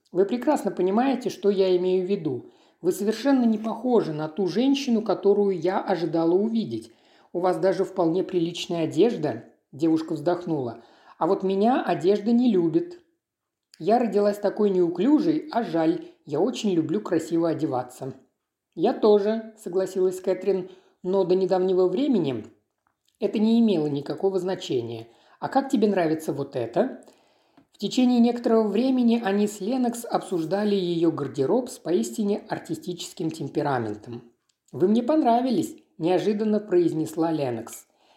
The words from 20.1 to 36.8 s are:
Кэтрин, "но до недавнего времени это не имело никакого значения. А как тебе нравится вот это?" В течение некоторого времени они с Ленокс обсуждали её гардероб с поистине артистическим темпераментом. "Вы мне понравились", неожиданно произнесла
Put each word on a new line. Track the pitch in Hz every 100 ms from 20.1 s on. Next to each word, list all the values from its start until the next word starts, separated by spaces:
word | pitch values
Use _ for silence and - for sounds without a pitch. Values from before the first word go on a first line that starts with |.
| 180
Кэтрин, | - 185 190 190 180 - _ _
"но | 180 196 180
до | 185
недавнего | 185 185 185 185 185
времени | 180 294 226 147 120 101 _ _ _ _ _ _ _
это | 208 220
не | 214 233
имело | 226 180 151
никакого | 143 143 151 190 190
значения. | 180 185 - 127 117 117 113 _ _ _
А | 156
как | 262 269
тебе | 233 208
нравится | 196 165 156 -
вот | 143 139 135
это?" | 117 - 254 - - _ _ _ _ _ _
В | _
течение | 202 226 247 247
некоторого | 233 240 247 226 214
времени | 202 262 254 233 220
они | 190 202 208
с | -
Ленокс | 190 262 240 233
обсуждали | - 175 - 180 160 190 208 202
её | 175 175 165
гардероб | 143 139 - 135 220 254
с | -
поистине | - 180 226 - 202 208 -
артистическим | 151 - 160 - 175 - - 160
темпераментом. | - 143 - 143 131 110 104 - 120 - _ _ _ _
"Вы | 135 185
мне | 220
понравились", | 240 311 254 233 254 208 - - _ _
неожиданно | 165 180 165 214 214 208
произнесла | 208 180